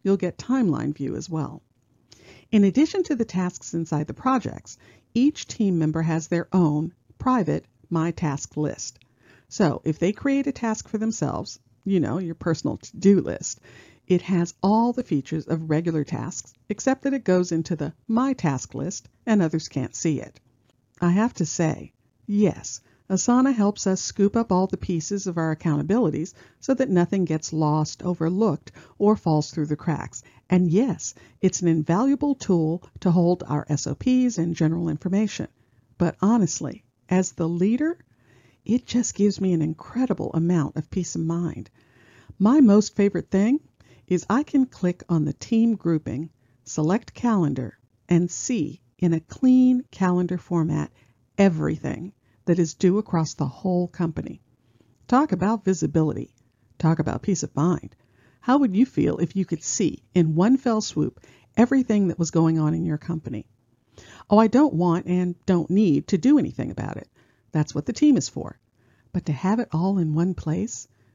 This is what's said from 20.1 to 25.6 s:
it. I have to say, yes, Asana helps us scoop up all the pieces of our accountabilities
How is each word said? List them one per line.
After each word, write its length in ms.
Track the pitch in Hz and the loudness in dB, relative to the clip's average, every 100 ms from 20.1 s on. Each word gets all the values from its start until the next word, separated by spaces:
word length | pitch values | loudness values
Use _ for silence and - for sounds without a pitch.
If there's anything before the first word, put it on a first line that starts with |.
| 131 | -4
it. 200 | - - _ _ _ _ _ _ | -6 -18 _ _ _ _ _ _
I 100 | 175 | 0
have 240 | 185 233 | 2 0
to 120 | - 160 | -2 -4
say, 460 | - 160 - - _ _ _ - | -2 -2 -4 -10 _ _ _ -6
yes, 540 | 202 202 - - - _ _ - | 2 2 0 -10 -16 _ _ -4
Asana 440 | 190 - 247 262 | -2 2 4 4
helps 360 | 240 202 202 202 | 4 2 0 -2
us 120 | 190 | -2
scoop 360 | - - 202 233 | -4 0 0 2
up 160 | 226 | 0
all 160 | 185 185 | 0 0
the 80 | - | -4
pieces 500 | - 170 - 202 190 | -4 -4 -4 -6 -6
of 100 | 170 | -4
our 180 | 160 | -2
accountabilities 800 | 156 | -2